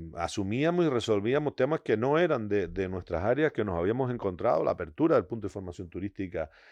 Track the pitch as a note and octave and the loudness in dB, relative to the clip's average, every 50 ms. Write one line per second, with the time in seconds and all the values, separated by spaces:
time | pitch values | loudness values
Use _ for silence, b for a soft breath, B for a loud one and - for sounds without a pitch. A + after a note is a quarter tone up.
0 | E2 D#2+ - D#2+ E2+ E2+ - - G2 F#2+ G#2+ B2+ D3 E3 F3 F3 F3 D#3 C3 A#2 | -10 -12 -8 -6 -6 -4 -2 -4 -2 -2 0 0 2 2 2 2 2 2 2 0
1 | G#2 - A2 G2+ G2 A2+ C3 D3 D3+ C#3+ - - C3 C3+ D#3 D3+ - - A#2 G#2+ | 2 2 2 2 2 2 0 2 0 0 0 0 0 0 0 -2 0 0 0 2
2 | A#2 C3+ D3 D#3 F3+ E3+ D#3 B2 A2 G#2 G2+ G#2 F#2 E2 E2+ F#2 F#2+ F#2 F#2 F#2 | 4 2 4 4 4 2 2 0 0 0 0 0 0 0 -2 -4 -4 -2 -4 -6
3 | F2+ - F2 D#2+ F2 G#2+ B2+ C3+ D#3 D3+ - - G#2+ G#2 F2+ E2+ E2+ F#2+ A2+ B2+ | -6 -4 -4 -2 2 2 2 2 2 0 0 0 -2 0 0 0 0 0 0 0
4 | C3+ B2 B2 A#2 G#2+ G2 F2+ E2+ F#2 A#2 C#3 D#3+ - - - F2 F2+ D#2 D2+ - | 0 -2 -2 -2 -4 -4 -4 0 0 2 2 2 2 0 0 -2 -4 -8 -4 0
5 | D3 E3 D#3+ B2 G2 - A#2+ A#2 G2+ G2 - G#2 F#2+ F2+ F2 - F#2+ E2+ - F2+ | 2 4 4 2 2 0 -6 -6 -6 -8 -8 -8 -10 -10 -10 -10 -12 -10 -8 -8
6 | F2+ G2+ - - G2 F#2 F2 E2+ D#2+ D#2 b b b b | -8 -6 -6 -6 -8 -6 -4 -6 -6 -6 b b b b